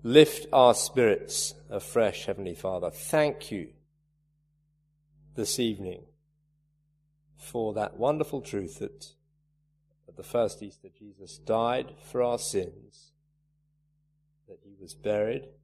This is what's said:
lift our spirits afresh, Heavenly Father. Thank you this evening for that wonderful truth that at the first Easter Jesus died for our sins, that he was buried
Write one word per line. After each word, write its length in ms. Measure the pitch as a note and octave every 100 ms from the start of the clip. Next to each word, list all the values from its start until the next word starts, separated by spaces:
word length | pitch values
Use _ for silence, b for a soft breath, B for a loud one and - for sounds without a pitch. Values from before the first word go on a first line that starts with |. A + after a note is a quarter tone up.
lift 440 | A#2 C3+ D3+ - -
our 220 | C3+ B2
spirits 800 | A2 - B2+ A2+ G2 - - - - -
afresh, 560 | G#2 - A#2+ G#2+ -
Heavenly 300 | - G2 F#2+
Father. 360 | E2+ F#2+ F#2 F2
Thank 640 | - - D#3 D3+ C#3 -
you 160 | G2 D#2 - _ _ _ _ _ _ _ _ _ _ _ _ _ _ -
this 240 | - G#2 -
evening 440 | A#2 G2 F#2+ F2+ - _ _ _ _ _ _ _ _ _ _ _ _ _
for 380 | - A#2+ A2
that 240 | G#2 G#2 -
wonderful 420 | B2 D3+ D3+ C#3
truth 380 | A2 G2+ F2 -
that 340 | G2+ - - _ _ _ _ _ _ _ _ _ -
at 80 | -
the 60 |
first 400 | F#2 A#2+ A2 -
Easter 260 | G#2 - F#2+ _
Jesus 380 | G#2 F#2+ F#2 -
died 540 | - A2 A#2 B2+ B2+ -
for 200 | - B2+
our 160 | B2 A#2+
sins, 760 | - G2 F2+ - - - _ _ _ _ _ _ _ _ _ _ _ _ _ _ _
that 100 | F#2
he 120 | G2+ G2
was 140 | F#2
buried 540 | - - G#2 G#2+ C3+ - -